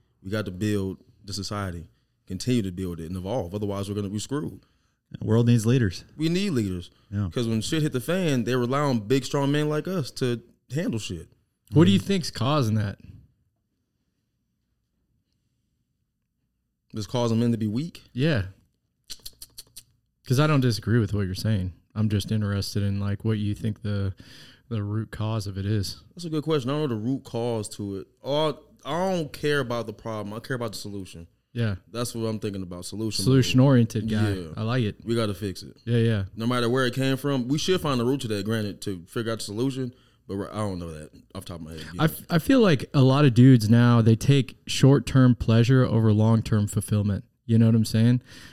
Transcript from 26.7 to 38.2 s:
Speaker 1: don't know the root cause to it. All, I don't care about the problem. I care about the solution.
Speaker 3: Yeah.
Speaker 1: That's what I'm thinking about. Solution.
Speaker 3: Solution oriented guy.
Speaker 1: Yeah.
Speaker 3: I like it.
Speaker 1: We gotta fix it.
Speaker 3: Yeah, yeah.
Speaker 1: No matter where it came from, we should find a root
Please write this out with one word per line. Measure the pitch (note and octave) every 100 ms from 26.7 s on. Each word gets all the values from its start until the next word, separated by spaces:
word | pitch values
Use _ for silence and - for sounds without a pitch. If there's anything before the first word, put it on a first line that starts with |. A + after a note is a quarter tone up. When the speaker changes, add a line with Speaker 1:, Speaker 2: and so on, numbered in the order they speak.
Speaker 1:
don't | D3
know | D3+ A2
the |
root | A2+ C3+ -
cause | A#2 A#2+ A2+ G#2 -
to | G2+ G2
it. | - _
All, | C3 D3 D#3 - - _ B2+
I | D#3+ F#3+
don't | F3+ D3+
care | - D3 D3
about | B2 A#2+ A2
the |
problem. | G#2 A#2 G#2+ G2+
I | A2
care | - B2+
about | A#2
the | G2
solution. | G#2 G2+ F#2 E2+ E2+ _ _
Speaker 3:
Yeah. | A#2+ A2 F#2 _
Speaker 1:
That's | A#2 A#2+ A#2
what | A2+
I'm | A2
thinking | G#2+ G2
about. | F2+ F2 -
Solution. | G2+ A2 G2+ F#2+
Speaker 3:
Solution | C3 A#2+ B2+
oriented | C#3 B2+ A2+ A2+ A2
guy. | A2 G#2 F#2+
Speaker 1:
Yeah. | E2 F2+
Speaker 3:
I |
like | A2 B2+
it. | G#2 -
Speaker 1:
We | G2+ A#2
gotta | G#2+
fix | F#2+ G2+ F2+
it. | C#2 - A2+
Speaker 3:
Yeah, | A#2
yeah. | A2+ G#2+ F#2+ A2
Speaker 1:
No | A#2
matter | B2 A#2
where | C3 B2+
it |
came | B2+ C3+ C3
from, | C#3+ C3+ A#2+
we | D3+
should | - F#3
find | D#3 B2+
a | A#2
root | C#3